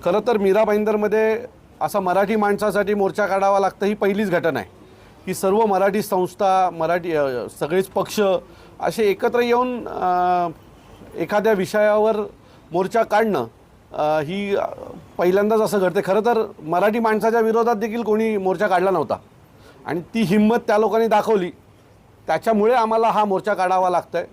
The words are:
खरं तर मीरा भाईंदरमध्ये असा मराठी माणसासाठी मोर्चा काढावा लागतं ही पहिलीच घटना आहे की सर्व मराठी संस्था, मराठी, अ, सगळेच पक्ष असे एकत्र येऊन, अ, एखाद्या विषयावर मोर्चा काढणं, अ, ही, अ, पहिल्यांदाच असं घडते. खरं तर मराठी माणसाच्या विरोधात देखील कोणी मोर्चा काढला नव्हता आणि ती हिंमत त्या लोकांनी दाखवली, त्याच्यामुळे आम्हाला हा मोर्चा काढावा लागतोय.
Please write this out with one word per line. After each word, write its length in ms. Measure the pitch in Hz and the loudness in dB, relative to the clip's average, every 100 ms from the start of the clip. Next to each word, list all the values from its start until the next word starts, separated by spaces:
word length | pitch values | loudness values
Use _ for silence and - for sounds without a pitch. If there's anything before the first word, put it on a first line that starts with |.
| 175 | 0
खरं 140 | 196 208 | 0 0
तर 100 | 226 | 0
मीरा 260 | 196 190 | 2 2
भाईंदरमध्ये 800 | 220 208 214 214 208 214 220 220 - - - - | 2 2 0 0 0 2 0 -2 -6 -18 -20 -8
असा 180 | 156 208 | -4 -2
मराठी 360 | 185 180 196 220 | 0 0 2 0
माणसासाठी 580 | 208 202 214 196 196 | 0 0 0 0 0
मोर्चा 320 | 208 196 170 202 | 0 0 0 -2
काढावा 340 | 196 196 196 | 2 2 2
लागतं 260 | 190 - 202 | 0 -2 -4
ही 80 | |
पहिलीच 380 | 208 202 202 214 | 0 -2 0 0
घटना 280 | 175 165 131 | 0 0 -4
आहे 100 | 95 - - - - - - | -8 -16 -20 -20 -20 -16 -10
की 80 | |
सर्व 320 | 180 196 208 220 | -4 0 2 2
मराठी 360 | 190 196 202 | 2 2 0
संस्था, 680 | - 190 185 - 196 190 185 | -2 -2 -2 -2 0 2 0
मराठी, 420 | 170 160 175 175 156 | -2 -2 -2 -2 -2
अ, 320 | 139 123 101 - | 0 -2 -8 -8
सगळेच 280 | 147 185 190 | -2 -2 -2
पक्ष 340 | - 185 - 202 175 - - - - | -4 -4 0 0 0 -4 -20 -20 -6
असे 240 | 180 170 | -6 0
एकत्र 360 | 208 185 240 240 | 0 0 0 0
येऊन, 480 | 240 240 254 247 - | 0 0 0 -4 -10
अ, 600 | - 185 180 180 180 175 156 - - - - - - | -4 -2 0 0 0 -2 -6 -20 -20 -20 -20 -16 -10
एखाद्या 360 | 165 208 208 | -2 0 2
विषयावर 640 | 208 180 214 208 208 214 214 202 - - - - | 0 0 2 2 4 2 0 -4 -12 -20 -20 -6
मोर्चा 320 | 165 190 285 | -4 0 0
काढणं, 420 | - 208 226 170 117 - - - _ | 2 2 2 0 -4 -10 -20 -20 _
अ, 80 | - | -4
ही, 540 | 151 156 147 196 202 196 | 0 0 -2 -6 -2 -2
अ, 100 | - - - 175 - - | -2 -8 -16 -16 -16 -2
पहिल्यांदाच 420 | 180 190 208 220 | 2 2 2 2
असं 200 | 214 202 | 2 0
घडते. 200 | 185 185 175 | 0 0 0
खरं 140 | 196 | 0
तर 320 | 214 226 220 - | 2 0 -2 -8
मराठी 380 | 151 170 202 220 | -4 0 2 2
माणसाच्या 420 | 220 220 220 233 | 0 0 2 2
विरोधात 340 | 220 220 233 226 | 2 2 0 0
देखील 280 | 226 226 | -2 -4
कोणी 340 | 220 214 226 214 | -2 0 0 0
मोर्चा 300 | 185 175 208 | -2 0 0
काढला 240 | 180 190 | 2 2
नव्हता 240 | 185 127 95 - - - - - - - | 0 -2 -4 -8 -20 -20 -20 -20 -18 -8
आणि 160 | 165 - | -8 -6
ती 80 | 226 | -2
हिंमत 360 | 190 208 214 233 233 | 2 4 4 2 2
त्या 100 | 208 | 2
लोकांनी 300 | 214 220 226 | 2 2 2
दाखवली, 440 | 214 208 214 180 - - - _ - _ - - | 2 2 0 -2 -10 -20 -20 _ -20 _ -20 -4
त्याच्यामुळे 460 | 160 - 220 214 | -2 0 2 4
आम्हाला 340 | 247 220 226 226 | 2 2 2 2
हा 180 | 196 208 | 2 0
मोर्चा 280 | 185 208 | -2 -2
काढावा 360 | 196 180 185 185 | -2 0 0 2
लागतोय. 340 | 175 - 170 - | 0 -2 -8 -8